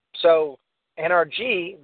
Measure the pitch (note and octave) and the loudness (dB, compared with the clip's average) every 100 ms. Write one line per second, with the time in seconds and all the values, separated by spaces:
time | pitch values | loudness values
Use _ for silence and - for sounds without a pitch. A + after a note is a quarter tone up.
0 | _ - E3+ D#3+ D3+ C3 _ _ _ - | _ 0 2 4 0 -8 _ _ _ -8
1 | E3 F3 D#3 F#3+ B3+ F#3+ E3+ F3+ | 0 0 0 -4 -4 -4 -6 -6